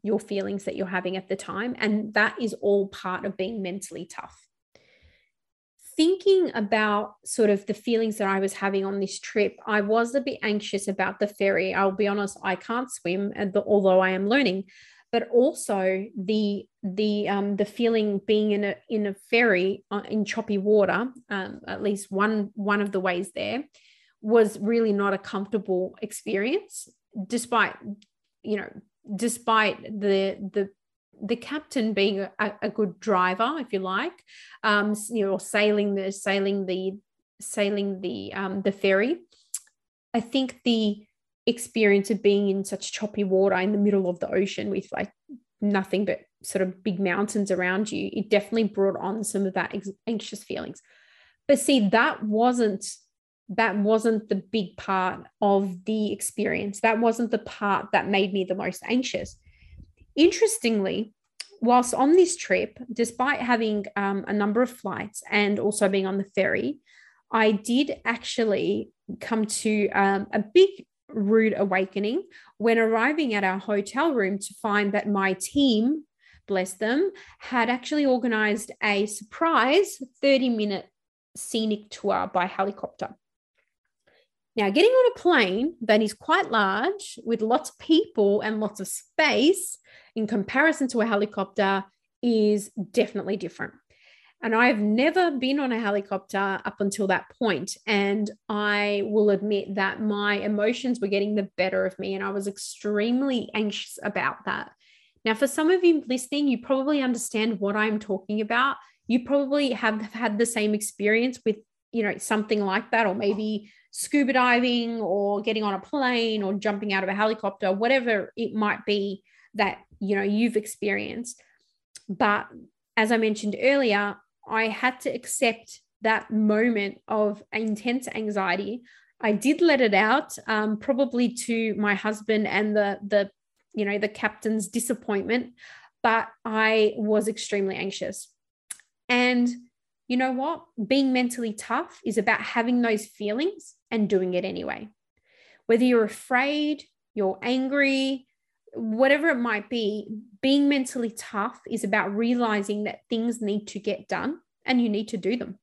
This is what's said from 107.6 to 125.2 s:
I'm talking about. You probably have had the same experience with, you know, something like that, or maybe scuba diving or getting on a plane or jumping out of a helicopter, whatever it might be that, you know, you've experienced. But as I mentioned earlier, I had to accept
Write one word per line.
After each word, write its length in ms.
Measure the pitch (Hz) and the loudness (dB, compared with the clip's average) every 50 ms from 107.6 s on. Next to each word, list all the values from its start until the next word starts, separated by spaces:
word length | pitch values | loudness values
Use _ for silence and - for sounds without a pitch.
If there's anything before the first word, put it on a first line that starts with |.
| 202 196 202 | -2 -2 0
I'm 220 | 214 214 220 214 | 0 0 0 0
talking 420 | 214 214 - 196 - - - 214 214 | -2 -2 -4 -6 -6 -4 -6 -4 -4
about. 360 | 214 214 233 240 262 277 - - - _ _ _ _ | -2 -2 0 0 0 0 -2 -6 -12 _ _ _ _
You 160 | - 226 254 240 | 0 0 0 0
probably 460 | - 277 285 285 262 277 294 285 262 | 0 0 0 0 2 0 0 0 0
have 280 | 233 202 240 226 214 214 214 208 - | -2 0 -2 -2 -2 -2 -6 -8 -6
had 240 | 226 240 220 208 | -4 -4 -2 0
the 80 | 202 233 | 0 -2
same 300 | 233 - 226 208 214 214 | 0 0 -2 0 0 0
experience 640 | 208 214 - - - 196 208 220 226 240 262 247 - _ | -2 -4 -8 -8 -2 0 2 2 2 2 0 -4 -2 _
with, 120 | 226 208 214 _ _ _ _ _ _ | -2 -2 -2 _ _ _ _ _ _
you 120 | - 233 208 | -4 -2 -2
know, 140 | 208 - | -2 -4
something 460 | - - - 220 214 208 214 220 208 202 | -6 -4 -2 -2 -2 0 0 -2 0 0
like 280 | 196 190 220 226 - | 0 -2 -4 -2 0
that, 160 | - 226 226 | 0 2 2
or 80 | 202 185 | 2 0
maybe 560 | 214 208 202 196 196 214 214 214 202 214 - _ _ _ _ | 0 0 -2 -2 -2 -4 -4 -6 -6 -8 -14 _ _ _ _
scuba 420 | - - - - - 294 277 240 262 | -12 -10 -6 0 0 2 2 4 4
diving 680 | 254 247 247 240 240 240 247 240 240 233 233 233 226 | 4 4 4 4 4 4 2 0 0 -2 -2 -4 -4
or 420 | 214 165 185 202 202 202 202 202 | -2 -2 0 0 0 0 -2 -2
getting 220 | 214 226 214 220 214 | -2 -2 -2 0 0
on 120 | 208 196 | -2 -2
a 40 | 190 | -4
plane 640 | - - - 294 269 247 247 233 233 226 220 214 196 | -6 -4 -2 0 0 0 2 0 0 0 0 -2 -2
or 100 | 190 208 | -2 -2
jumping 360 | 196 202 214 208 202 214 208 | -2 -2 -2 -2 -2 -2 -2
out 120 | 190 190 185 | 0 0 0
of 60 | 185 | 0
a 60 | 196 | 0
helicopter, 560 | 202 214 220 220 220 - 196 196 _ 214 190 | 2 2 0 0 0 -4 -6 -4 _ 0 0
whatever 600 | 190 196 226 233 269 269 240 240 220 202 - - _ | 0 2 2 2 2 2 2 2 0 0 0 -4 _
it 180 | - 233 - 190 | -6 -6 -4 -2
might 300 | 214 214 208 202 202 - | -2 0 0 -2 -2 -2
be 380 | - 202 208 196 202 190 190 _ _ _ _ _ _ - | -2 -2 0 -2 -4 -6 -10 _ _ _ _ _ _ -2
that, 240 | 208 208 190 - - - _ - _ | -2 -2 -2 -2 -8 -14 _ -12 _
you 160 | 196 190 202 | -2 0 0
know, 80 | 196 196 | 0 0
you've 340 | 202 208 214 233 240 233 | 0 2 2 2 2 2
experienced. 800 | 214 214 - - _ 202 208 196 202 208 - - 226 240 240 - _ _ _ _ _ _ _ _ _ _ _ _ - _ - | -2 -4 -4 -10 _ -4 -2 -2 -2 -4 -8 -10 -10 -12 -12 -14 _ _ _ _ _ _ _ _ _ _ _ _ -20 _ -12
But 380 | 190 - 254 208 202 208 - - - - - _ _ _ _ _ _ | -2 0 2 2 2 0 -2 -8 -18 -20 -20 _ _ _ _ _ _
as 140 | - 220 220 | 0 2 4
I 60 | 233 | 4
mentioned 380 | 226 220 220 214 214 - 208 202 - | 2 2 2 0 -2 -4 -6 -4 0
earlier, 560 | - 262 277 277 262 226 202 202 208 202 - - _ _ _ _ _ - | 2 2 4 4 2 2 2 2 0 -2 -6 -10 _ _ _ _ _ -2
I 140 | 220 220 226 | 0 0 0
had 360 | 220 208 - - 254 254 - | 0 -2 0 -2 -2 -2 -2
to 80 | - - | -6 -6
accept 680 | 127 240 | -6 -6